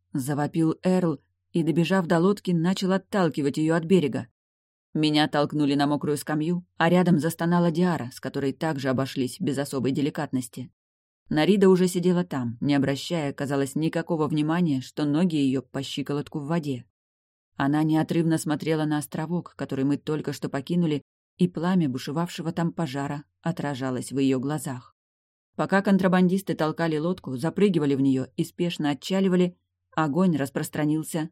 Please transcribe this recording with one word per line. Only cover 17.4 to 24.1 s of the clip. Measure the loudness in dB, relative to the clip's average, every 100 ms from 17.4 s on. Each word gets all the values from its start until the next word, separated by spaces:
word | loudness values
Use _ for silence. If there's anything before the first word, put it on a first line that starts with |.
| _
Она | -2 0 2
неотрывно | 2 2 2 0 2 0
смотрела | 0 -4 -2 0
на | 0 -4
островок, | -4 -8 -4 -6 -6
который | -10 -6 -2
мы | 0 -2
только | -2 -4 -6
что | -8 -6
покинули, | -6 -2 0 0 -2 -6 _ _ 0
и | 0
пламя | 0 0 2 2
бушевавшего | -2 -6 -4 -6 -6 -6
там | -2 -4
пожара | -2 -6 -4 -6 -8 -12 _
отражалось | -6 -4 -6 -4 -4 -6 -4